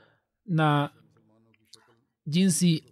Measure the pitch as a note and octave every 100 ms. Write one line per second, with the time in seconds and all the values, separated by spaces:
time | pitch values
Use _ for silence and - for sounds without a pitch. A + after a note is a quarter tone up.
0 | _ _ _ _ - D#3+ D#3 D3 C#3+ -
1 | _ _ _ _ _ _ _ - _ _
2 | _ _ - D#3+ F#3+ D#3+ F3 D#3+ -